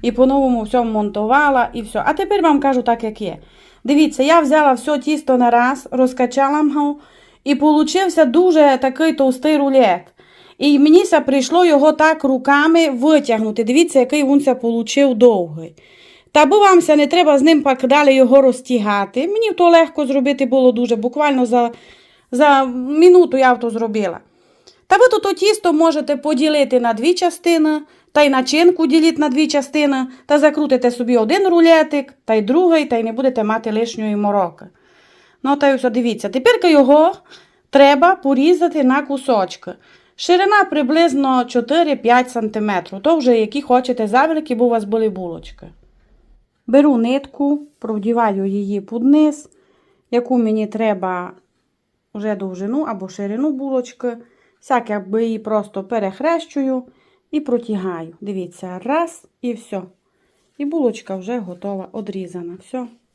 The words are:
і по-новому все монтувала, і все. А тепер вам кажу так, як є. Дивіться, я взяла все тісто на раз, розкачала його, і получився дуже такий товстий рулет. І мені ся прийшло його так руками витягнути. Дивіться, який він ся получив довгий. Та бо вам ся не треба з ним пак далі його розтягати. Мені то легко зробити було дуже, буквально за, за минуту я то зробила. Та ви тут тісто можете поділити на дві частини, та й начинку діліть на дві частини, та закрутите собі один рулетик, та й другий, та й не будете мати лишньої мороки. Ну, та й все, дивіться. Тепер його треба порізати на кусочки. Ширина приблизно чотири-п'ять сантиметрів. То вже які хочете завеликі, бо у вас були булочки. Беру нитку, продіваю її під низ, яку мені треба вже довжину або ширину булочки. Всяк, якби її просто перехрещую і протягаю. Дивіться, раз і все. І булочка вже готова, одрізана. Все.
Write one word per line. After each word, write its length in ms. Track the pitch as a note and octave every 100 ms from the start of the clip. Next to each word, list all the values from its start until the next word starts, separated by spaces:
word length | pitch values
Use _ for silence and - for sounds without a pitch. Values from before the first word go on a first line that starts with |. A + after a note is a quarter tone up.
і 100 | A#3+
по-новому 500 | A#3 C4 C#4 C4+ A#3+
все 220 | G#3+ B3+
монтувала, 840 | A#3 G#3+ G#3 G3+ G#3+ C4+ D4 C4+ A#3+
і 80 | A#3+
все. 220 | A3 G#3+ -
А 80 |
тепер 280 | D#4 F#4+ G4+
вам 180 | E4 C#4+
кажу 220 | C#4 B3+
так, 220 | B3 A#3
як 180 | A3+ G#3+
є. 160 | G3 D#3 - _ _ _
Дивіться, 400 | - C#4+ D4+ D4+
я 160 | C#4 E4
взяла 340 | D4 D#4 D4
все 240 | B3 C4+ D4
тісто 400 | C#4+ D4+ D4+ B3+
на 120 | A#3+
раз, 380 | A#3 B3 C4+ -
розкачала 680 | B3 B3+ B3+ B3 B3+ C4+ D4
його, 360 | D4+ C#4 D4 D4 _ _ _ _
і 120 | - C#4
получився 720 | D4 D4+ D4+ F4+ F#4+ E4 D4
дуже 520 | D4+ F#4 D#4 D4 C4
такий 320 | C4+ B3+ D#4+
товстий 440 | D#4 C4+ B3+ D4 D4+
рулет. 440 | C#4 C4+ A3+ F3+ - _ _ _ _ _
І 220 | C#4+ C#4+
мені 260 | D4 E4+ G4
ся 160 | D#4+
прийшло 440 | D4 C#4 C4 E4 F4+
його 260 | D4 D4+
так 320 | D4+ D#4 D#4+
руками 680 | C#4 C4 C4 C#4+ D#4 E4 E4
витягнути. 720 | B3+ C#4 D#4 C#4+ A3 A3 G#3+
Дивіться, 360 | A3 C4 F4 C4+
який 240 | B3 D4+
він 180 | C4+ C#4+
ся 140 | C#4 B3
получив 600 | A#3 A#3 A3+ - C#4 A#3
довгий. 600 | B3 G#3 E3+ D3+ D#3+ _ _ _ _ _ _
Та 140 | D4 D4+
бо 140 | G#4
вам 220 | G4+ F4+
ся 140 | E4+ D4+
не 120 | D4
треба 300 | E4+ D#4 C#4+
з 40 |
ним 200 | C#4+ D#4+
пак 260 | - C4 B3+
далі 280 | C#4+ D4 C4+
його 260 | B3+ C4+
розтягати. 840 | C4+ B3 - B3 G#3 G3+ G3 B3 E4
Мені 240 | G#4 A4+
то 180 | - F4
легко 360 | E4+ D#4+ D#4+ C#4
зробити 400 | C#4 C4 C#4 C4
було 260 | C4 B3+
дуже, 240 | A#3 A#3+ A3+
буквально 500 | A3+ C4 D4 C4 B3
за, 260 | A#3+ A#3+ A#3 - - _ _ _
за 340 | B3 D4 C4+ C4+
минуту 640 | B3 B3+ D4+ F4 F4+ E4 C4
я 180 | C4 A#3+
то 140 | A#3
зробила. 500 | A3 A3+ G#3+ G3 E3+ _ _ _ _ _ _ _
Та 100 | G4
ви 100 | B4
тут 300 | G#4+ G4+ F#4
тісто 360 | F#4+ G#4+ F4+
можете 440 | D#4 E4 D4+ D4+ C#4+
поділити 640 | C#4+ B3+ D4+ D4+ C#4 B3+
на 140 | A#3+
дві 200 | G#3+ C4
частини, 680 | F4+ F4+ E4 F4 E4 D#4 D4+ D4+ _ _
та 120 | D4
й 60 | D4
начинку 580 | C4+ C4 D4+ F4 F4+ D#4+
діліть 300 | D#4+ D#4+ D4+
на 120 | D4+
дві 180 | B3+ D#4
частини, 600 | D4 C#4 D4+ D4 C4+ C4 - -
та 140 | D4
закрутите 520 | D4+ D4 D4 B3+ B3
собі 260 | A#3+ A#3+ A#3+
один 300 | A3 F#4 G4
рулетик, 680 | E4+ E4 E4 D#4 D4 C4+ _ -
та 80 |
й 80 | A3
другий, 440 | G#3 C#4+ F4+ E4 C#4+
та 120 | A#3
й 60 |
не 80 | A3+
будете 320 | A3+ C4 B3+
мати 280 | G#3+ A3 A3
лишньої 440 | G#3+ A#3 A3+ G#3+ G#3
мороки. 500 | G#3 G3+ F3+ - - _ _ _ _ _ _ _
Ну, 120 | C4 C#4+
та 140 | C#4+
й 60 | C4
все, 140 | B3
дивіться. 400 | A3+ A#3+ A3 G3+
Тепер 420 | C4+ C4 A#4+ F4
його 420 | D4+ C4 D4 D#4+ G4 _ - _ _ _
треба 460 | C#4 C#4 C#4+ E4+ F#4+
порізати 680 | C#4 C4 D4 F4+ E4+ D#4
на 180 | C4 C4+
кусочки. 720 | C#4+ C#4 C4+ A3+ F#3 - - - _ _ _ _
Ширина 480 | - F4+ G4 G#4
приблизно 840 | G4 D4+ B3+ D#4 E4+ C4+ C4+ B3+ B3
чотири-п'ять 840 | B3 A#3 D4+ E4+ C#4 A3 A#3+ B3
сантиметрів. 720 | A#3+ A3 G#3+ G#3+ F#3+ - F#3+
То 160 | A#3+ D#4+
вже 220 | B3 A#3
які 220 | A#3 C#4
хочете 460 | C#4+ B3 B3+ B3 G#3+
завеликі, 480 | A#3+ D#4 D#4 D#4 A#3
бо 100 | A#3+
у 40 |
вас 140 | A#3
були 260 | G#3 A3 A3
булочки. 580 | F#3+ F3+ E3 - - E3 _ _ _ _ _ _ _ _ _ -
Беру 300 | C4 D4 B3
нитку, 720 | A#3 C4+ - - C#4+ D4 D4 _
продіваю 680 | A3 G#3+ G3+ A#3 A3+ G3 G3
її 360 | G3 G3 G3+
під 220 | G3+ A3+
низ, 460 | B3 D4 D4+ D4 - _ _ _ _ _ _
яку 260 | A#3+ A#3+ B3+
мені 300 | A3 G#3+ G#3
треба 640 | G#3+ A3+ G3 F#3 F3+ F3+ F#3 _ _ _ _ _ _ _
вже 220 | G#3+ G#3+ G3+
довжину 460 | F#3+ F3+ G3 C4
або 280 | C#4+ G#3 F#3
ширину 420 | - G3+ A3 D4
булочки. 680 | C4+ C#4 C4 B3 - B3 A#3 - _ _ _
Всяк, 300 | _ A#3 A3+
якби 360 | G#3 F#3 G#3+ A#3
її 140 | A3
просто 440 | A3 G#3+ G#3 -
перехрещую 1000 | F#3+ A#3 G3 F#3+ D4+ E4+ E4 D4 C4+ C4 B3+ _ _ _ _
і 80 | D4+
протягаю. 800 | D4 A#3+ A#3 G#3 F#3+ F3 E3 E3
Дивіться, 580 | G3+ F#3+ F3+ - F#3 F3+
раз 480 | A#3 D4+ E4 - _ _
і 120 | B3
все. 280 | A3+ - G3 F#3 _ _ _ _ _ _ _
І 80 | C#4+
булочка 500 | D#4+ B3+ - - F#3+
вже 240 | F#3 A#3+
готова, 500 | F#3 F3+ G3+ F#3+ F#3
одрізана. 680 | - G3+ F#3+ F3+ F3 E3+ F3+
Все. 260 | _ B3+ A#3+ _ _